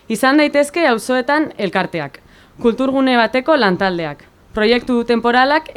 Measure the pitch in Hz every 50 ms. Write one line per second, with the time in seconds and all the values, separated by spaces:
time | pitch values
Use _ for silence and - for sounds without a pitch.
0 | _ _ 226 214 - 262 269 302 302 294 285 285 285 285 - 349 339 285 233 220
1 | 226 - 254 254 247 262 285 302 311 - - - 214 180 - 196 180 175 - 170
2 | 147 139 - - _ - - - - - _ - - 240 220 240 262 269 262 269
3 | 269 262 254 240 226 220 226 254 254 - 320 294 233 196 185 160 196 190 185 170
4 | 165 151 143 - - - _ _ _ _ - 220 214 220 233 247 240 - 254 233
5 | 233 233 240 233 226 240 240 247 262 269 294 320 311 - -